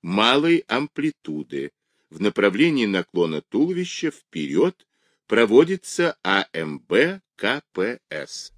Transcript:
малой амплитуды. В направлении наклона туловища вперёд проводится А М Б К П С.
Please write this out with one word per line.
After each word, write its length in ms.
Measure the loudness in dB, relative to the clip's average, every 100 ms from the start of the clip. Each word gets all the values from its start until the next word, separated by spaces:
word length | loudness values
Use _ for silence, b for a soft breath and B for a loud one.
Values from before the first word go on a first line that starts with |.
малой 560 | -2 2 4 4 2 0 0
амплитуды. 1040 | -4 -4 -6 -6 -6 -12 -10 -8 -10 -10 _ _ _ _
В 100 | -4
направлении 640 | -2 2 0 2 0 2 0
наклона 560 | -2 -2 -2 -2 -2
туловища 680 | _ -2 -2 -2 -6 -6 -6
вперёд 760 | -8 _ -8 -2 0 0 -2 _ _ _ _ _
проводится 920 | 2 6 6 4 -2 -6 -2 -2 -2
А 240 | 0 0 -2
М 260 | -8 -8 -10
Б 420 | _ 2 2 -2 _ -6
К 280 | -4 -4 _
П 280 | -6 -4 -6 _
С. 440 | -12 -10 -16 -18